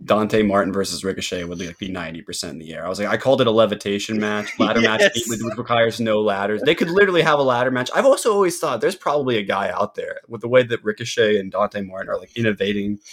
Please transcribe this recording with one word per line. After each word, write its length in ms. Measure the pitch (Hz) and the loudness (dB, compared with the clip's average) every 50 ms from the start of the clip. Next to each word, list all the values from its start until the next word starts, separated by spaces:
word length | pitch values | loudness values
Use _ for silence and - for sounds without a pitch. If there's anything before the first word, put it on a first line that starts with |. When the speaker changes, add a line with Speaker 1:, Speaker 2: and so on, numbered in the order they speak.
| - | -2
Speaker 1:
"Dante 400 | - 104 104 107 104 - 110 107 | 0 2 2 2 2 2 2 2
Martin 300 | 101 98 101 98 90 92 | 4 4 2 2 2 0
versus 320 | 98 95 90 87 82 90 | -2 -2 -2 -4 -6 -4
Ricochet 400 | 95 92 92 95 - 95 90 87 | -6 -6 -4 -6 -6 -6 -6 -6
would, 160 | 85 87 87 | -8 -8 -8
like, 180 | 95 87 87 - | -8 -10 -8 -10
be 120 | 101 95 | -10 -8
ninety 320 | 92 90 85 80 82 82 - | -8 -8 -8 -8 -10 -12 -12
percent 320 | - 87 - - 85 69 | -12 -10 -10 -10 -10 -10
in 40 | 78 | -12
the 140 | 80 78 80 | -14 -12 -12
air." 140 | 78 80 | -10 -8
I 20 | 90 | -6
was 100 | 95 95 | -6 -4
like, 100 | 104 98 | -2 -2
"I 100 | 107 113 | -2 0
called 240 | - 127 135 - 104 | 2 2 4 4 4
it 40 | |
a 40 | 113 | 4
levitation 680 | 107 113 113 104 104 101 - 104 101 104 - - 110 104 | 6 6 4 4 2 -2 -4 -4 -4 -2 -4 -4 -2 -2
match, 300 | 107 104 104 104 104 - - | -2 -2 -2 -4 -6 -6 -4
Speaker 2:
<laughs> 40 | - | -2
Speaker 1:
ladder 220 | 117 107 110 117 | 0 0 2 2
match, 220 | 113 113 110 110 208 | 2 2 4 4 4
Speaker 2:
Yes. 260 | 196 - 117 - 113 | 2 2 0 -4 -4
Speaker 1:
which 120 | 117 107 110 117 110 - | -4 -4 -4 -6 -6 -6
requires 420 | 117 - 120 117 117 117 110 113 | -4 0 2 2 2 2 2 -2
no 220 | 117 113 107 107 107 | 0 0 2 2 2
ladders." 400 | 107 98 98 101 101 107 107 131 | 2 0 0 0 -2 -2 0 2
They 100 | 143 170 | 0 2
could 140 | 170 175 165 | 2 0 0
literally 320 | 170 190 208 190 180 170 | 4 4 4 4 4 4
have 180 | 156 160 151 143 | 4 4 4 4
a 40 | 139 | 4
ladder 280 | 131 123 120 123 131 | 2 2 2 2 0
match. 200 | 131 127 127 - - | 0 0 -2 -2 0
I've 120 | - 220 | 2 4
also 260 | 277 269 - - 247 214 | 4 4 4 2 0 2
always 260 | 202 196 180 170 - | 4 2 2 0 -2
thought 220 | - 151 127 113 | -4 -4 -2 0
there's 160 | 123 160 - | 0 -2 -2
probably 400 | - - 170 143 151 135 127 120 | -2 -2 -2 0 0 0 0 0
a 60 | 107 101 | -2 0
guy 260 | 95 101 98 98 92 | 0 -2 -2 0 -2
out 260 | 90 92 101 101 - | -2 -2 -4 -4 -4
there 260 | - - 87 - - - | -8 -8 -8 -10 -12 -14
with 140 | _ 113 113 | _ -12 -10
the 80 | 110 117 | -6 2
way 140 | 123 127 127 | 4 4 4
that 200 | 117 117 110 - | 4 -2 -4 -4
Ricochet 540 | 107 104 - 117 117 - - 113 107 107 101 | -4 -4 -4 -6 -6 0 2 4 4 4 2
and 140 | 95 95 92 | 0 -2 -2
Dante 300 | 92 104 101 - 104 98 | -2 -2 -2 -2 -6 -8
Martin 260 | 95 92 95 95 - | -8 -10 -12 -8 -6
are, 80 | - 98 | -6 -6
like, 160 | 90 - _ | -6 -8 _
innovating, 680 | 117 117 110 104 95 98 98 104 104 101 104 104 104 - - | -2 0 0 0 0 -2 -2 -2 -2 -2 -4 -4 -6 -8 -18